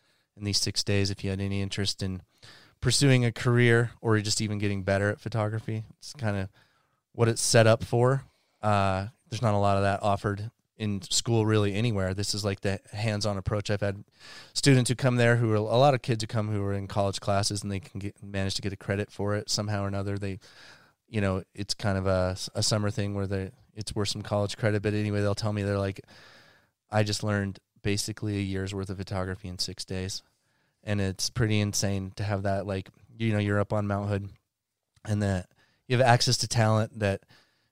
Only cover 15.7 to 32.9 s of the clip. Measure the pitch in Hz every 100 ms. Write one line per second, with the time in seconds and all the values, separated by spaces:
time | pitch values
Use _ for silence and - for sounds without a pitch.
15.7 | 117 143 127 - 110 110 113 104 104 101
16.7 | 98 98 107 101 - - 98 101 101 101
17.7 | 98 - 98 101 - 98 98 98 - 101
18.7 | 98 - 101 104 - 101 104 - - 107
19.7 | 104 98 98 101 101 101 95 - - -
20.7 | - _ _ _ 110 98 92 - - 101
21.7 | - 104 95 95 92 92 92 - - 107
22.7 | 107 104 107 101 101 95 98 95 - _
23.7 | 107 101 110 101 107 - 104 101 - 110
24.7 | 104 104 104 107 104 104 101 110 104 101
25.7 | 101 98 98 - - - - _ _ _
26.7 | _ _ 107 107 104 107 101 98 92 _
27.7 | _ 107 101 - 104 107 101 95 95 95
28.7 | 98 95 95 95 98 92 92 92 90 -
29.7 | 92 - 95 95 - - _ _ _ _
30.7 | _ 110 101 95 90 - - 110 107 104
31.7 | - 98 98 95 - 104 98 98 98 95
32.7 | 98 -